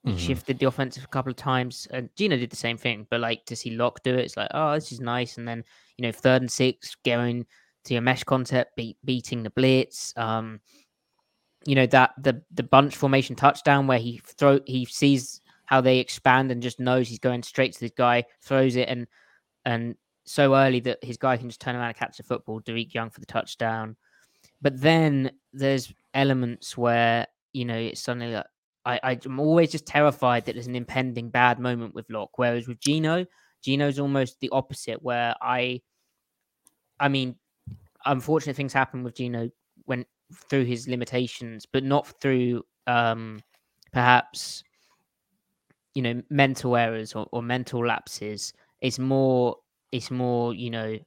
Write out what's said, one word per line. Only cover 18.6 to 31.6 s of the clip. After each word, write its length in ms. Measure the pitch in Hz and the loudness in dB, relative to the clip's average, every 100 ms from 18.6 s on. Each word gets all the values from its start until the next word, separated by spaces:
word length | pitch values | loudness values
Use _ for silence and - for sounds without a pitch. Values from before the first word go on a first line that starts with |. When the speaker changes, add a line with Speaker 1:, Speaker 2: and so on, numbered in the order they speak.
| 131 123 | 2 2
Speaker 1:
it, 120 | 123 | -2
and, 180 | 123 120 _ _ _ _ _ | -4 -10 _ _ _ _ _
and 320 | 131 117 117 - _ _ | -4 -2 -4 -10 _ _
so 300 | - - 139 | -8 2 6
early 260 | 135 135 127 | 6 6 2
that 220 | 123 - | -2 -6
his 140 | 127 117 | -8 -4
guy 200 | 135 123 | -2 -2
can 120 | 120 | -4
just 120 | - | -10
turn 160 | - 123 | -8 -6
around 120 | 120 | -8
and 80 | 113 | -6
catch 200 | 113 - | -10 -10
the 60 | |
football, 380 | - 120 - 110 | -8 -8 -6 -12
Derek 340 | 113 117 110 | -8 -8 -6
Young 160 | 117 113 | -8 -8
for 100 | - | -12
the 60 | - | -6
touchdown. 680 | 117 - - 113 113 110 113 _ _ _ _ _ _ | -6 -6 -6 -4 -4 -8 -14 _ _ _ _ _ _
But 200 | 143 131 | -4 0
then 520 | 147 165 156 139 131 _ _ | 2 4 4 2 -2 _ _
there's 400 | 135 139 135 123 - _ | -4 -2 -2 -4 -18 _
elements 640 | 135 139 131 120 120 - - | 0 2 2 -2 -6 -12 -2
where, 500 | 120 117 117 117 - _ _ | 2 4 4 2 -2 _ _
you 120 | 135 | -8
know, 140 | 120 113 | -6 -4
it's 220 | 117 - | -6 -6
suddenly 340 | - 123 120 | -8 -6 -6
like, 120 | 110 - _ _ _ | -8 -8 _ _ _
I, 340 | 120 123 131 123 | -6 -2 -2 -4
I'm 140 | 135 135 | -6 -2
always 320 | 151 165 165 | 4 4 4
just 160 | 160 - | 0 -2
terrified 600 | 147 147 - 127 120 117 | 4 4 4 0 0 -2
that 80 | |
there's 120 | 117 120 | -10 -8
an 100 | 123 | -8
impending 520 | 120 131 127 120 117 | -6 -4 -4 -6 -4
bad 300 | 123 123 | 4 4
moment 360 | 120 | 4